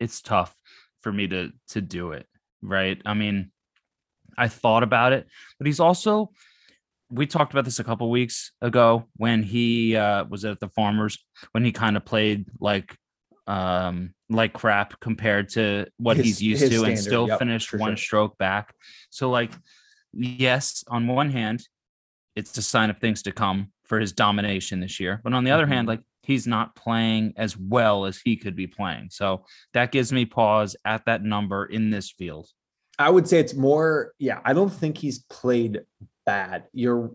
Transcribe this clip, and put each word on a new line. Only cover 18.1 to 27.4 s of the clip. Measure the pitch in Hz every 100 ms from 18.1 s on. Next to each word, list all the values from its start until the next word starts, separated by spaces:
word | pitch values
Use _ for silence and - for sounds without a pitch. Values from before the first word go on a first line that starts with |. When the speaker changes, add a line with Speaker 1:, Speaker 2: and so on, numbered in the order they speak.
| 107 107 -
Speaker 1:
back. | 95 101 - _ - - _
So, | - 131
like, | 123 117 - _ _ _ _ _
yes, | - 123 123 127 131 - - -
on | 120 117
one | 127 147
hand, | 131 110 117 - _ _ _ _ _ _
it's | - 98 -
a |
sign | - 117 110
of | 101
things | 113 107
to | 98
come | - 101 95 101 _
for | _ 110
his | 104
domination | - 107 101 104 98 - 95
this | 92 -
year. | 90 107
But | 120
on | 127
the | 127
other | 156 147
hand, | 127 117
Speaker 2:
Mm-hmm. | 113
Speaker 1:
like, | - _
he's | - 131 123
not | 110 113 -
playing | 117 113 113 110 107
as | -